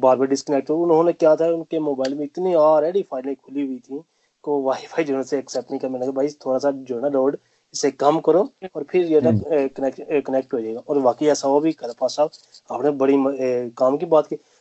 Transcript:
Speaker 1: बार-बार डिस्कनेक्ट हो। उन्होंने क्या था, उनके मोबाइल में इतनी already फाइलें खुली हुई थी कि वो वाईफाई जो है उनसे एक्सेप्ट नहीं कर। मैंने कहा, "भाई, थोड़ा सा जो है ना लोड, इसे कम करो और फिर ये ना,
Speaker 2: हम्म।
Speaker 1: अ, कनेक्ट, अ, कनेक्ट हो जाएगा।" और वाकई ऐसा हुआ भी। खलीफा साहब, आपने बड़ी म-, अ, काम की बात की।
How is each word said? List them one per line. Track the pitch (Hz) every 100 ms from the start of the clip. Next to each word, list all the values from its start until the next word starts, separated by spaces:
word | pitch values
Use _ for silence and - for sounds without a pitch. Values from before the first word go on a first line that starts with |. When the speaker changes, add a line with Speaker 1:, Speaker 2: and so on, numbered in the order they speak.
Speaker 1:
बार-बार | 131 127 135
डिस्कनेक्ट | 135 - 139 139
हो। | 156
उन्होंने | 170 160 170
क्या | 170 160 156
था, | 165
उनके | 165 160 160
मोबाइल | 151 131 131
में | 143
इतनी | 143 - 185
already | 165 151 156 156 196
फाइलें | - 131 135 139
खुली | - 139 139
हुई | 127
थी | - 139
कि | 165 _ _ _ -
वो | 143
वाईफाई | 131 123 - -
जो | 151
है | 135
उनसे | 127 139
एक्सेप्ट | 127 131 120
नहीं | 135
कर। | 131
मैंने | 127 131
कहा, |
"भाई, | 135 147
थोड़ा | 147 135 131
सा | 143
जो | 139 127 117
है |
ना | 143
लोड, | 139 131 147 _ _ _
इसे | 147 143
कम | - 143 156
करो | 160 165 277 _ 190
और | 160
फिर | 143 180 170
ये | 151
ना, | 123
Speaker 2:
हम्म। | 107
Speaker 1:
अ, | - 151 135
कनेक्ट, | - 135 131
अ, | 147 151
कनेक्ट | 135 131 131
हो | 127
जाएगा।" | 110 117
और | - 143
वाकई | 123 117 151
ऐसा | 139 139
हुआ | 143
भी। | 160
खलीफा | 156 117 117 123
साहब, | - 151 - _ - -
आपने | 123 143
बड़ी | 143 135 139
म-, | 135
अ, | 139 131 123 120 117
काम | 131 147
की | 170
बात | 160 147
की। | 117 _ _